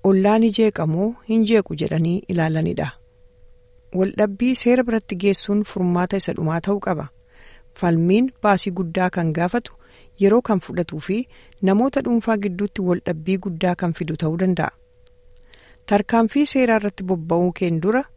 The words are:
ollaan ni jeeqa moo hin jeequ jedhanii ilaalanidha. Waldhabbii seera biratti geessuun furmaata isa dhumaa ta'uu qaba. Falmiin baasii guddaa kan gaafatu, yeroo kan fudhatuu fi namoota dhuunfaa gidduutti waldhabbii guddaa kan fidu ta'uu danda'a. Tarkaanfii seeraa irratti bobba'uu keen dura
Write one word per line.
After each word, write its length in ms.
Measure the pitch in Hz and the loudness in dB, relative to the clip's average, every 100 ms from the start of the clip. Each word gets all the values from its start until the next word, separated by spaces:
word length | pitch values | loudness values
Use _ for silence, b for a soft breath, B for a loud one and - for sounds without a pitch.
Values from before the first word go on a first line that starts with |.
ollaan 360 | 196 196 196 220 | 4 4 4 4
ni 100 | 226 | 4
jeeqa 360 | 208 220 - 156 | 4 2 2 -2
moo 220 | 160 208 240 | 0 -2 -4
hin 220 | - 226 214 | 0 0 4
jeequ 220 | 220 - 151 | 2 0 -6
jedhanii 440 | - 156 165 180 - | -2 0 0 -2 -2
ilaalanidha. 640 | 175 160 156 165 - 147 - _ _ - _ - - _ _ - | -2 0 0 -2 -4 -6 -8 _ _ -20 _ -20 -20 _ _ -8
Waldhabbii 640 | 180 190 - 208 196 247 | -2 -2 0 -2 0 -2
seera 300 | 254 240 254 | 0 2 2
biratti 320 | 240 226 - 180 | 2 -2 -4 -2
geessuun 440 | 196 190 - 208 | 0 0 0 -2
furmaata 520 | 208 190 180 175 180 196 | -2 -2 0 0 0 -2
isa 160 | - | -2
dhumaa 260 | - 160 165 | -2 -2 -2
ta'uu 200 | 196 202 | -2 -2
qaba. 260 | 196 156 147 _ b b b b b | -2 -4 -6 _ b b b b b
Falmiin 580 | - 175 165 170 208 262 _ | -2 0 2 4 2 2 _
baasii 340 | 208 190 202 | 0 2 0
guddaa 380 | 180 170 175 180 | -4 -4 -2 -2
kan 220 | - 165 | 0 -2
gaafatu, 400 | 156 175 240 - - b b b - | 0 -2 -2 -6 -20 b b b 0
yeroo 220 | 196 226 | 4 4
kan 180 | - 196 | 2 -2
fudhatuu 400 | - 170 165 160 | -2 -6 -6 -8
fi 180 | - 214 254 b b b | -4 -4 -6 b b b
namoota 380 | 190 196 269 269 | 2 2 2 0
dhuunfaa 340 | 254 233 226 220 | 0 0 0 -2
gidduutti 460 | 202 180 202 - | -2 -4 -4 -2
waldhabbii 560 | 180 180 - 160 160 190 | -2 0 -2 -4 -2 -2
guddaa 360 | 190 165 185 180 | -4 -2 -2 0
kan 180 | 175 | -2
fidu 220 | 160 156 160 | -4 -6 -4
ta'uu 220 | 160 170 | -4 0
danda'a. 320 | 185 170 - _ _ _ _ _ - - b b b b - | 0 0 -2 _ _ _ _ _ -20 -20 b b b b 0
Tarkaanfii 580 | 202 202 226 226 277 294 | 0 2 0 2 2 0
seeraa 300 | 269 247 220 | 2 2 2
irratti 280 | 208 - | 0 -6
bobba'uu 480 | 185 180 160 170 180 | -4 -4 0 0 0
keen 280 | - 180 165 | 0 -2 0
dura 220 | 180 247 - | 0 -2 -4